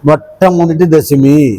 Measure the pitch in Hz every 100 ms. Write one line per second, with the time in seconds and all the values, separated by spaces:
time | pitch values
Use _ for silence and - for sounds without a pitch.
0 | 143 151 - - 185 175 170 160 175 156
1 | - 139 135 151 139